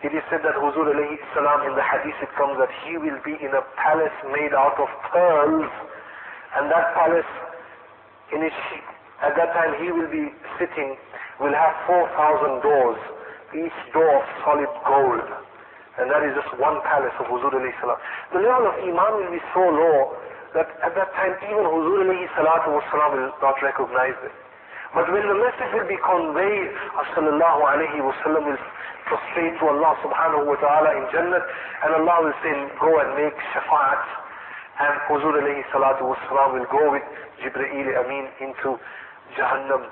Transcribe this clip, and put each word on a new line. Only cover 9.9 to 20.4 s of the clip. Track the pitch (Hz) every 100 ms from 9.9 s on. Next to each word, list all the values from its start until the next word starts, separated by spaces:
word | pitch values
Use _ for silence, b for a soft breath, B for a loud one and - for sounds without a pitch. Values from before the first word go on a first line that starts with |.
will | 165 160
be | 156 147 - - -
sitting | 175 - 139 135 - B B B
will | 139 147
have | 160 156 -
four | 180 156
thousand | - 151 151 143 127
doors, | - 139 120 110 - - B B B 156
each | 165 - -
door | 160 160 139
of | - -
solid | - 143 143 - -
gold. | 415 403 - - - - B B B B -
And | 127
that | 147
is | 147 139
just | - 123
one | 143 151 -
palace | 147 135 -
of | 123
Huzur | 123 131
alayhi | 135 127 120
salam. | 123 117 B B B
The | 180
level | 220 254 214
of | 175
Iman | 180 170 202 214
will | 185
be | 170 -
so | 185 185
low | 151 165 147 135 - B B